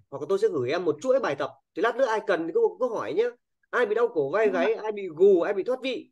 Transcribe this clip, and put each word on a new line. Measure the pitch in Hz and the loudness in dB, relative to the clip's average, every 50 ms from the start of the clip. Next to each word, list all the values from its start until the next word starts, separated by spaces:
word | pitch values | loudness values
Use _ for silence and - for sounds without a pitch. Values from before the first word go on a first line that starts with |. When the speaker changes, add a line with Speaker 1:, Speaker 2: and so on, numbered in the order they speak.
| _ _ | _ _
Speaker 1:
hoặc | 139 131 - | -12 -10 -4
là | - | -2
tôi | 196 190 | 0 0
sẽ | 220 214 | 0 0
gửi | 180 143 123 123 | 0 0 -2 -2
em | 151 180 185 | -2 -2 0
một | 160 143 - - | -2 -2 -2 0
chuỗi | 262 254 269 | 0 0 0
bài | - 170 139 | 0 -2 -4
tập. | 139 170 - - _ _ _ _ | -4 -6 -6 -8 _ _ _ _
Thì | 160 190 | -2 0
lát | 233 233 | 0 0
nữa | 240 269 | 0 0
ai | 226 220 208 202 | 0 0 0 0
cần | - 185 160 165 | 0 0 0 -2
thì | 165 165 | -2 0
cứ, | 233 233 208 170 - | 2 2 2 2 0
cứ | 247 240 | -4 -4
hỏi | 220 170 110 104 139 | -2 -4 -6 -2 0
nhé. | - 480 247 240 - _ _ _ _ _ _ | 0 0 0 -2 -8 _ _ _ _ _ _
Ai | - 226 247 | -2 -2 0
bị | 202 214 | 0 0
đau | 226 240 226 | 0 0 0
cổ | - 165 139 135 | 0 0 -2 0
vai | 160 208 226 208 | 0 2 2 2
Speaker 2:
Vâng | 185 | 2
ạ. | 175 175 | 2 0
Speaker 1:
gáy, | 208 226 | 0 0
ai | 185 202 220 214 | -2 -4 -6 -6
bị | 202 196 185 156 | -6 -8 -8 0
gù, | 151 185 202 196 170 | 4 6 6 6 6
ai | 170 180 208 | 4 0 -2
bị | 196 180 | -2 -2
thoát | 226 254 254 254 | -4 -4 -4 -4
vị | 269 240 - - - | -6 -6 -6 -8 -14